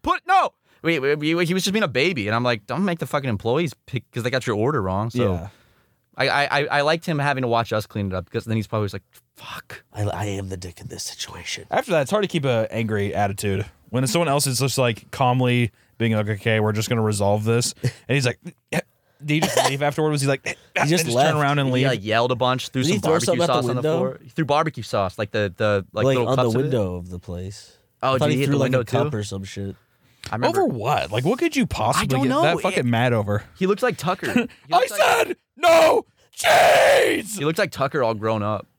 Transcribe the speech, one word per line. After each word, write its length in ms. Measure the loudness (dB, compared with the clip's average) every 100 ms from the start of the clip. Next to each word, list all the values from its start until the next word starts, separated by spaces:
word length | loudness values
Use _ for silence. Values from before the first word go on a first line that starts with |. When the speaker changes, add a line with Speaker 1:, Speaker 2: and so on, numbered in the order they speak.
Speaker 1:
Put, 180 | -2 -4 2
no. 260 | 2 2 _ _ _
Wait, 160 | -2 0
wait, 160 | 0 0
wait, 320 | 0 0 2
he 60 | 0
was 80 |
just 100 | 0
being 100 | 0
a 40 | 0
baby. 400 | 0 0 0 -2
And 80 | 0
I'm 80 |
like, 240 | 0 -2 -4
"Don't 180 | -4 -2
make 140 | -2
the 80 | -4
fucking 220 | -4 -2
employees 440 | -2 0 0 -2 -6 -10
pick, 160 | -10 -8
'cause 100 | -6
they 60 | -2
got 160 | -2 -2
your 100 | 0
order 260 | 0 0
wrong." 280 | -2 -2 -2
So 240 | 0 0
Speaker 2:
Yeah. 140 | -2 -6 -18 _ _ _ _ _ -4
Speaker 1:
I, 100 | 0
I, 140 | 0 0 0
I, 40 | 0
I 160 | 0
liked 240 | 0 0 -2
him 140 | -2
having 220 | 0 0
to 40 | 0
watch 240 | 0 0
us 120 | -4 -4
clean 200 | -6 -4
it 60 |
up, 120 | -4 -4
because 200 | -8 -2
then 100 | -4
he's 120 | -2
probably 180 | -4 -4
just 80 |
like, 100 | -6 _ -20 _ -20
"Fuck." 480 | -16 -16 -16 -20 _
Speaker 3:
I, 100 | -6
I 220 | -6 -4 -6
am 240 | -6 -8
the 80 | -10
dick 220 | -12 -16
in 80 | -16
this 160 | -12
situation. 600 | -12 -12 -14 -12 -12 -12 -4
Speaker 2:
After 200 | -4 0
that, 100 | -2
it's 80 | 0
hard 120 | -2
to 40 | -2
keep 180 | -2 0
an 220 | 0 0
angry 440 | -4 -2 -2 -2 -2
attitude 500 | -2 -2 -2 -2 -6 _ _
when 160 | -2 0
someone 220 | 0 0
else 180 | 0 0
is 140 | -2
just, 180 | -2 0
like, 320 | 0 0 -10
calmly 640 | 0 2 2 2 2 0 _ _ _
being 160 | 0
like, 160 | 0 -2
"Okay, 300 | -2 0 2
we're 120 | 2
just 160 | 0 -2
gonna 120 | 0
resolve 420 | 0 2 2 2 2
this." 280 | 0 0 -4
Speaker 3:
<laughs> 40 |
Speaker 2:
And 300 | -6 -6 -4 -2
he's 120 | -2
like, 120 | -4 -14 -20 _
"Eh." 80 | -6 -6 _ _ _ -2
Did 80 |
he 60 | 0
just 280 | 2 2 0
leave 120 | 0
afterward? 300 | -2 0 0
Was 100 | 2
he 60 | 0
like, 140 | 0 -4
"Eh," 380 | -12 -8 -2
Speaker 3:
He 60 | 0
just 160 | 0 2
Speaker 2:
and 80 | 2
Speaker 3:
left. 160 | 4
Speaker 2:
turn 100 | 2
around 160 | 2 2
and 120 | 0
Speaker 1:
He, 40 |
Speaker 2:
leave? 140 | 0 0
Speaker 1:
like, 160 | 0
yelled 280 | 0 2 2
a 40 | 0
bunch, 340 | 0 0 -4
threw 140 | -2
Speaker 3:
Did 40 | 0
Speaker 1:
some 40 | 0
Speaker 3:
he 20 |
throw 120 | 2
Speaker 1:
barbecue 120 | 0 2
Speaker 3:
something 160 | 0
out 40 | 2
the 60 |
Speaker 1:
sauce 80 | 2
on 60 | 0
the 40 | -2
Speaker 3:
window? 160 | 0 0
Speaker 1:
floor. 220 | -2 -6
He 60 | -10
threw 160 | -6 0
barbecue 380 | 0 0 -6
sauce, 340 | -4 -2 -2 -2
like 140 | -4
the, 200 | -2 -2 0
the, 280 | 0 0 -2
like, 140 | 0 2
Speaker 3:
Like, 120 | 2
Speaker 1:
little 100 | 2
Speaker 3:
on 60 | 2
the 80 |
Speaker 1:
cups 100 | 2
of 60 | 2
it. 20 | 0
Speaker 3:
window 300 | 0 -2 -4
of 120 | -10
the 80 | -12
place. 600 | -10 -10 -10 -14 -20 _ _ _
Speaker 1:
Oh, 100 | -2
Speaker 3:
I 40 | 0
thought 60 | 2
Speaker 1:
did 60 |
Speaker 3:
he 20 | 2
Speaker 1:
he 40 |
hit 40 | 2
Speaker 3:
threw, 80 |
Speaker 1:
the 60 | 2
Speaker 3:
like, 60 | 2
Speaker 1:
window 140 | 0
Speaker 3:
a 40 | 0
cup 240 | 0 0
Speaker 1:
too? 60 | -2
Speaker 3:
or 60 |
some 200 | -6 -8
shit. 320 | -10 -8 -10 -10 _ _ _ _ -8
Speaker 1:
I 40 | -2
remember 260 | 0 2
Speaker 2:
Over 100 | 0
what? 400 | 0 0 0 0
Like, 140 | 0 0
what 140 | 0
could 160 | 0 0
you 100 | -2
possibly 380 | 0 0 0
Speaker 1:
I 20 | 0 0
don't 40 | 2
Speaker 2:
get 20 |
Speaker 1:
know. 120 | 2
Speaker 2:
that 160 | 2 2
fucking 200 | 0 0
Speaker 1:
It 60 | 0
Speaker 2:
mad 260 | 2 2
over? 300 | 0 0 -2 -4 -4
Speaker 1:
He 80 | -2
looked 160 | 0
like 160 | 0 -2
Tucker. 300 | -4 -4 0
Speaker 2:
<laughs> 400 | 0 -2 -10 0
Speaker 1:
He 60 |
Speaker 2:
I 40 | 0
Speaker 1:
looked 140 | 2
like 100 | 2
Speaker 2:
said 360 | 2 4 0 -4 _ 0
no 500 | 6 6 6 4 -2 _ _
cheese. 1000 | -2 4 6 8 6 6 6 4 0 -4 -4
Speaker 1:
He 60 | -2
looked 120 | 0
like 140 | -2
Tucker 320 | -2 -2 0
all 100 | 0
grown 300 | 0 -2 0
up. 240 | -2 -4 -8